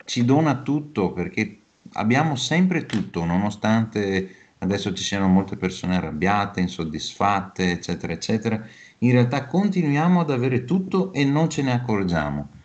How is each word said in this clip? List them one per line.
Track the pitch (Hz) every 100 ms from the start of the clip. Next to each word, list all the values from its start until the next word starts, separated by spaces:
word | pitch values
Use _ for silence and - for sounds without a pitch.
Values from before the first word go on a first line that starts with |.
ci | - 123
dona | 120 143 160 127
tutto, | 123 147 147 - 92
perché | 90 85 - 101 - _ _ -
abbiamo | - 107 131 160 127
sempre | - 160 185 151 -
tutto, | 110 85 87
nonostante | 85 90 104 104 110 113 110 107 98 95 95 - _ _
adesso | 92 98 101
ci | 90
siano | - 101 95
molte | 92 95 -
persone | 92 - 90 90
arrabbiate, | 80 76 92 104 101 95
insoddisfatte, | 90 - 82 78 - - 101 98 95 - 92
eccetera, | 85 - 87 -
eccetera. | 82 - 110 113 110 - - - _
In | 120
realtà | 123 120 139 131
continuiamo | 170 202 185 156 143 170 180
ad | 156
avere | 131 131 123
tutto | - 190 185 190 185
e | 139
non | 139 143 160
ce | 156
ne | 135
accorgiamo. | 120 123 107 92 85 73 71 71 -